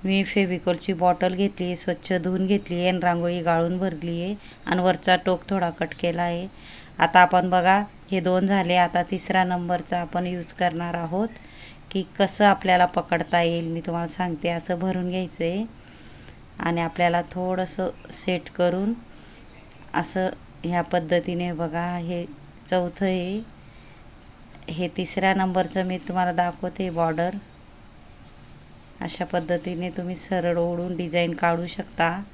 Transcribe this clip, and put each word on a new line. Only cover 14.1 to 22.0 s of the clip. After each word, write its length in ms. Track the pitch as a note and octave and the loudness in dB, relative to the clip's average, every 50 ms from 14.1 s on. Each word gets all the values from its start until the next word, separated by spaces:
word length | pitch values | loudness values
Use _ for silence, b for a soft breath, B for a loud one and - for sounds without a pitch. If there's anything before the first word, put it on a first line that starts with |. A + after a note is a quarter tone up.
| - - F#3 F3+ E3 D3+ - F3 | -4 -4 -4 -4 -4 -2 -2 -2
असं 300 | E3+ E3+ E3 - F3+ E3+ | -2 -2 -2 -4 -2 -2
भरून 300 | F#3 F#3+ F#3 F3+ F3+ F3+ | 0 -2 -2 -2 -2 -2
घ्यायचं 340 | F3+ F#3 F#3 D#3+ - - E3+ | -2 -2 -4 -4 -4 -2 -2
आहे 220 | E3+ F3 G3 A3+ A3+ - B B B B B B B B B B B B B B - - - | -2 0 -2 -4 -6 -10 B B B B B B B B B B B B B B -20 -12 -4
आणि 220 | - E3+ E3+ E3+ | -2 -2 0 0
आपल्याला 400 | E3+ E3 - - F3 F3 E3+ F3 | -2 -4 0 2 2 4 4 2
थोडंसं 680 | F3 - - F#3 F3+ F3+ F#3 F#3 F#3 F3+ - - F#3 F3+ - - - - | -2 -2 -6 -4 -2 -2 -2 -2 -2 -4 -2 -4 -4 -4 -4 -8 -10 -6
सेट 380 | - - - - F3+ F3 - - | -6 -4 -2 -2 -2 -2 -4 -8
करून 440 | - - F3+ F3+ F3 F#3 G3 G#3+ A#3 A#3 - B B B B B B B B B B B B B B B B - - | -2 2 2 2 2 2 0 -2 -2 -4 -8 B B B B B B B B B B B B B B B B -6 -4
असं 360 | - - - - F#3+ F#3 F#3 - - - - - - - | -4 -4 -2 -2 0 -2 -2 -2 -6 -16 -20 -18 -8 -4
ह्या 180 | E3 F3 F3 | -2 0 0
पद्धतीने 680 | E3+ - - F3+ E3 D#3 F3 F3 E3+ - F3 E3+ F3+ F3 | 0 2 0 -2 0 2 0 0 2 0 -2 -2 -2 -4
बघा, 460 | E3+ D#3 E3+ D#3+ D#3 E3+ F3 F3 F3+ | -2 -4 -4 -4 -2 -4 -4 -2 -4
हे 280 | F3 | -4